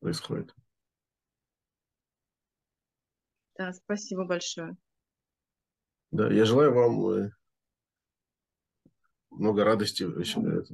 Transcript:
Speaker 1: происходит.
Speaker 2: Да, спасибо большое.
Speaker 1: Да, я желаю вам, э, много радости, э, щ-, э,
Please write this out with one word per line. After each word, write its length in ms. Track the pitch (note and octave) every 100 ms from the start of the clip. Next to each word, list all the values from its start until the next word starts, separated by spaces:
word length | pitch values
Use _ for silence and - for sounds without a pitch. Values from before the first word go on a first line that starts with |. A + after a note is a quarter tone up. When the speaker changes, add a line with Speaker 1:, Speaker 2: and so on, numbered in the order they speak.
Speaker 1:
происходит. 540 | - D#3+ - B2+ - - _ _ _ _ _ _ _ _ _ _ _ _ _ _ _ _ _ _ _ _ _ _ _ _ _ _ _ _ _ -
Speaker 2:
Да, 140 | F#3
спасибо 500 | F3+ - G#3 - F#3
большое. 520 | F3+ F3 - - E3 F3+ _ _ _ _ _ _ _ _ _ _ _ _ _
Speaker 1:
Да, 220 | - G#2+
я 140 | G#2 A2
желаю 260 | B2+ D3
вам, 360 | B2 A#2 G#2+ G2
э, 200 | G2 G2+ - _ _ _ _ _ _ _ _ _ _ _ _ _ _ _ _ _ _ _
много 340 | - G#2+ G#2
радости, 400 | G#2 G#2+ G#2 -
э, 200 | F2+ -
щ-, 160 | - -
э, 220 | - - -